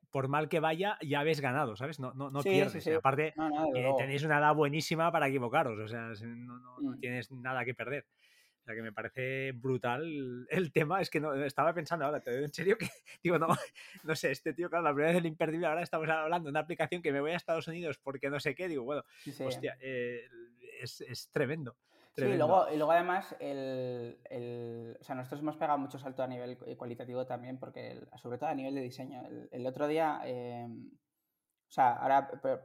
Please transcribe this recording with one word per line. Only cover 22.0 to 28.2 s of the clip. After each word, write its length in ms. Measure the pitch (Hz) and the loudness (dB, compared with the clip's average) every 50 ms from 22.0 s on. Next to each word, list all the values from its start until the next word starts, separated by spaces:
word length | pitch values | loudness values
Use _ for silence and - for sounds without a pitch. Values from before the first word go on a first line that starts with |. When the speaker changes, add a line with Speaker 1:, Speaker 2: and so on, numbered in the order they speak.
| _ _ | _ _
Speaker 2:
Sí, 120 | - 143 | -4 0
Speaker 1:
Tremendo. 260 | 135 135 135 147 151 156 | 2 2 4 4 4 6
Speaker 2:
luego, 200 | 185 185 - - | 6 6 6 4
y 60 | 156 | 2
luego 160 | 151 151 151 | 2 4 6
además, 420 | 170 175 180 180 180 196 196 - - - | 6 6 6 4 0 0 -2 -6 -10 -8
el, 800 | 151 143 139 135 135 131 131 131 127 127 123 123 117 117 - - - - | -6 -6 -4 -4 -4 -4 -2 -2 -4 -4 -4 -6 -6 -8 -10 -14 -14 -10
el, 680 | - 120 120 120 120 120 120 117 117 117 117 117 - - | -10 -8 -8 -8 -8 -8 -8 -8 -8 -10 -10 -12 -14 -14
o 40 | - | -10
sea, 100 | - 135 | -8 -8
nosotros 260 | 127 127 - 151 143 | -8 -8 -8 -8 -6
hemos 160 | 151 151 151 | -4 -4 -2
pegado 220 | 156 165 147 147 139 | 0 0 2 2 2
mucho 200 | 135 139 - 135 | 0 -4 -8 -10
salto 240 | 135 135 127 - | -10 -8 -6 -4
a 40 | 127 | -4
nivel 320 | 127 127 123 123 123 123 123 | -4 -4 -6 -8 -8 -10 -10
cu-, 180 | - - 131 | -12 -12 -10
cualitativo 480 | 131 127 120 120 120 123 123 123 127 127 | -10 -8 -10 -10 -10 -10 -8 -6 -6 -4
también, 340 | 127 123 120 123 127 131 127 | -4 -6 -8 -8 -10 -10 -10
porque 340 | 127 - - - 117 113 | -10 -12 -12 -12 -12 -12
el, 160 | 123 - - - - | -12 -14 -16 -18 -18
sobre 200 | - | -14